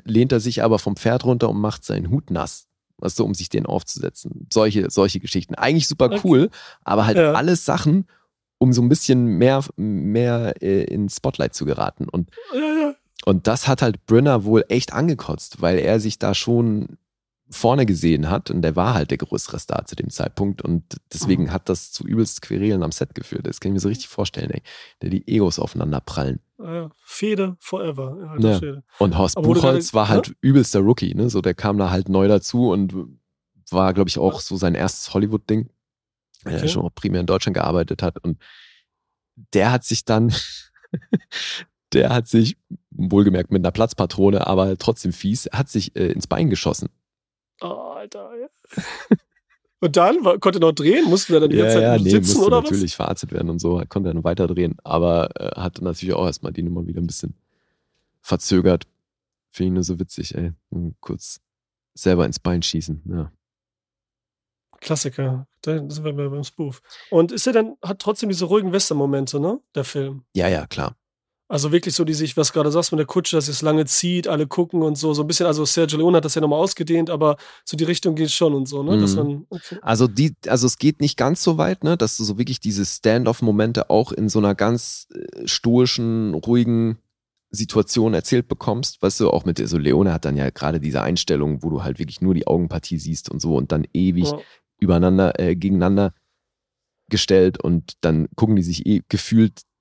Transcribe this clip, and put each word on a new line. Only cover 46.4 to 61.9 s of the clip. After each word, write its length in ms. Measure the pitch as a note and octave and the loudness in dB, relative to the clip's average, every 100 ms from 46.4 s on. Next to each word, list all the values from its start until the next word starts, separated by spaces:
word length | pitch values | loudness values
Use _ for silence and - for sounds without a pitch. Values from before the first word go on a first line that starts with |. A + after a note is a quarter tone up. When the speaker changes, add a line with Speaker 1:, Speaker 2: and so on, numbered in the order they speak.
| D#3+ | 0
Speaker 1:
geschossen. 380 | F#2+ - - - _ _ _ _ _ _ _ | 0 -2 -4 -6 _ _ _ _ _ _ _
Speaker 2:
Oh, 60 | E3+ - - - | -12 -12 -12 -14
Alter, 340 | G#3 G3+ G3 A#3 | -14 -16 -16 -16
ja. 120 | C4+ _ _ | -16 _ _
<laughs> 460 | - - - - - _ _ _ _ _ _ | -12 -12 -8 2 2 _ _ _ _ _ _
Und 160 | F3 D#3+ | 0 4
dann? 280 | F3+ E4 | 4 4
Wa-, 140 | C#4 G#3 | 4 4
konnte 200 | F#3+ F3+ | 2 4
noch 140 | E3 | 4
drehen? 320 | D3+ D3+ C4 D#4 | 4 4 4 4
Musste 260 | F#3+ - | 2 4
der 80 | D#3+ | 4
dann 80 | D3+ | 6
die 60 | A2 | 4
Speaker 1:
Ja, 60 | |
Speaker 2:
ganze 120 | A2 A2+ | 4 6
Zeit 60 | |
Speaker 1:
ja, 100 | A2+ A2+ | 6 4
Speaker 2:
nur 80 | |
Speaker 1:
nee, 60 | F#2 | 6
Speaker 2:
sitzen, 240 | G#2 F#2 G2 | 4 4 4
Speaker 1:
musste 80 | G3+ | 4
Speaker 2:
oder 100 | A#3+ | 4
was? 120 | D4+ | 2
Speaker 1:
natürlich 260 | G2 F2+ - | 0 -2 -4
verarztet 340 | - - - | -6 -6 -6
werden 180 | E2 E2 | -6 -4
und 100 | E2+ | -2
so, 200 | E2+ F2 F2 | 0 -2 -2
konnte 240 | G2+ F2+ | -4 -2
dann 120 | E2 | -2
weiter 220 | D#2+ F2+ F2 | -2 0 0
drehen, 280 | F2+ E2+ - | 0 -2 -4
aber, 480 | - E2 E2+ E2+ - - | -2 0 2 2 0 -4
äh, 200 | - - | -8 -6
hat 200 | F2 - | -8 -6
natürlich 340 | F2+ D#2+ F2+ | -6 -6 -4
auch 120 | F2 F#2 | -2 -2
erstmal 260 | - - | -4 -8
die 100 | F2 | -6
Nummer 220 | E2+ F2 E2+ | -4 -4 -6
wieder 140 | F2 | -6
ein 60 | E2+ | -6
bisschen 280 | - - - _ _ _ _ _ _ _ _ | -6 -10 -12 _ _ _ _ _ _ _ _
verzögert. 640 | - F2+ - F#2 F2+ F2 - _ _ _ _ _ _ | -4 -4 0 2 4 2 -2 _ _ _ _ _ _
Finde 180 | - F#2 | -4 -2
ich 60 | |
nur 100 | F#2 | 0
so 140 | F2+ F2 | -2 -4
witzig, 340 | F#2 - E2+ | -6 -10 -10
ey. 180 | - F2 E2 _ | -6 -8 -8 _
Und 260 | E2+ E2+ - | -8 -8 -10
kurz 400 | - - - - _ _ _ _ _ | -10 -10 -12 -16 _ _ _ _ _